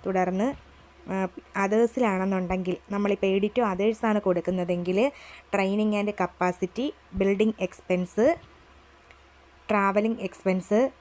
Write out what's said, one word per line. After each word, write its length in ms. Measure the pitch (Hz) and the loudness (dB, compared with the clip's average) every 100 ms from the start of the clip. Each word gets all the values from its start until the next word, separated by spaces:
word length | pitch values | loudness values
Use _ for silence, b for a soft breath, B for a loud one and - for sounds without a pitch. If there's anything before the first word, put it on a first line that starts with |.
| - | 0
തുടർന്ന്, 420 | 185 180 185 233 285 - - - - - | 0 0 0 -2 -2 -16 -20 -20 -20 -8
ആ, 20 | 190 190 - - - | -4 -4 -6 -10 -2
others-ിലാണെന്നുണ്ടെങ്കിൽ 1120 | 196 214 233 254 233 190 190 190 180 185 185 180 - | 0 2 2 2 0 2 0 -2 -2 -4 -2 -6 -4
നമ്മൾ 160 | 202 202 196 | -2 0 2
ഈ 20 | |
paid 200 | 196 196 202 247 | 2 2 0 0
to 80 | 220 | 0
others-ആണ് 480 | 185 208 220 226 208 202 | 0 -2 0 0 2 2
കൊടുക്കുന്നതെങ്കിൽ 720 | 175 170 185 175 175 175 190 269 B B B - 202 | 0 0 -2 -2 -2 0 0 0 B B B -4 -2
training 360 | 196 202 214 208 | 0 0 0 0
and 100 | 208 208 | -2 -2
capacity, 640 | 180 - 180 180 180 - 277 - - 190 | -4 0 -2 0 -6 -4 -6 -6 -12 -2
building 320 | 196 196 214 208 185 | 0 2 0 0 -6
expense, 540 | - - 180 180 - 254 339 - - - - - - - - - - - - - | -6 -4 -2 -2 2 2 2 -6 -20 -20 -20 -20 -20 -20 -20 -20 -20 -20 -20 -2
travelling 460 | 208 196 196 220 233 196 | 2 2 2 0 -2 -6
expense 480 | - 190 185 - 208 262 - | -4 -2 -2 2 2 2 -2